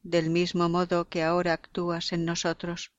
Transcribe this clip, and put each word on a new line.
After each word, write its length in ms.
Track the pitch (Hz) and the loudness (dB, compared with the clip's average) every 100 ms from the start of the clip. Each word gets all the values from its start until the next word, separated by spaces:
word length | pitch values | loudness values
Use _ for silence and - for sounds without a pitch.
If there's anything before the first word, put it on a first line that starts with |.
del 280 | 175 170 160 | 0 0 2
mismo 380 | 170 175 175 170 | 2 0 2 2
modo 400 | 175 180 175 170 | 2 2 0 0
que 140 | 175 | -2
ahora 300 | 160 175 175 | 2 2 2
actúas 600 | 165 - - 175 165 - | -2 -4 -4 -2 -2 -2
en 120 | 175 | -2
nosotros. 680 | 165 170 175 165 175 175 - | -2 -2 -2 -2 -6 -8 -10